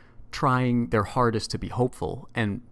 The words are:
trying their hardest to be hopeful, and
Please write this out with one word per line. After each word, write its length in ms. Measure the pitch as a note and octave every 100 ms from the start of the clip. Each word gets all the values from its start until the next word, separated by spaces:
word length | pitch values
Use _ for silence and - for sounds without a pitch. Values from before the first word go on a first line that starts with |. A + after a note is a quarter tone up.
| - - -
trying 580 | - C#3+ B2+ B2+ A#2+ A#2
their 140 | A2
hardest 480 | G2 C3 A#2 A2 -
to 80 | A2+
be 80 | F2+
hopeful, 600 | A#2+ B2 - - - -
and 280 | B2+ G#2+ G2 -